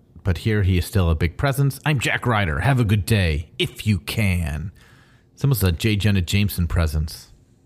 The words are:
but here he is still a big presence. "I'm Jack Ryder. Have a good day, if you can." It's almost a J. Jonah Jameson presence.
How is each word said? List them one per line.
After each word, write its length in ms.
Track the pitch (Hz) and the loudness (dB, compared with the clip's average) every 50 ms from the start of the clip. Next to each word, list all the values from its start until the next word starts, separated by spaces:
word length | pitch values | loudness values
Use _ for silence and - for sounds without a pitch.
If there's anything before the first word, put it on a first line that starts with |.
| _ _ - - - | _ _ -18 -8 -4
but 160 | 98 87 - | -4 -2 -2
here 240 | - 113 107 104 95 | 0 0 0 2 2
he 140 | 95 92 | 2 2
is 80 | 87 - | 2 0
still 240 | - - 101 90 82 | 0 0 2 2 2
a 60 | 80 | 2
big 200 | 78 87 80 - | 2 0 -2 -2
presence. 420 | - 147 139 123 135 139 135 - - - | -2 -2 -2 0 2 0 0 0 -2 -2
"I'm 140 | 147 151 120 | -2 0 0
Jack 260 | - 151 - - - | 0 -2 -4 -2 0
Ryder. 340 | 123 113 104 98 80 73 67 | 0 0 0 0 0 0 0
Have 180 | - 135 139 123 | 0 2 2 2
a 60 | 123 | 2
good 200 | 92 110 98 87 | 2 2 2 2
day, 460 | - 113 101 90 82 73 76 - - - - | 2 2 2 2 2 0 -2 -4 -6 -6 -6
if 260 | 180 - - - - | -6 -6 -6 -4 -2
you 140 | 110 101 85 | 0 0 0
can." 720 | - - - 113 107 95 90 87 82 73 76 71 80 101 - - - - - - - _ _ _ _ _ _ | -2 -6 -4 -2 0 0 0 0 -2 -4 -4 -6 -8 -10 -12 -16 -20 -20 -20 -20 -20 _ _ _ _ _ _
It's 100 | - - | -2 0
almost 200 | 143 135 101 95 | 0 0 2 0
a 80 | 90 82 | 0 0
J. 240 | - - 110 107 | 0 0 0 0
Jonah 240 | 95 101 104 98 95 | 2 2 2 2 0
Jameson 460 | 80 - - 101 104 98 - - 85 | 0 0 0 0 0 0 0 -2 -2
presence. 640 | 82 - 87 82 73 78 78 78 - - - - - - _ _ _ _ _ _ | 0 0 0 0 0 0 -2 -2 -4 -6 -14 -20 -20 -20 _ _ _ _ _ _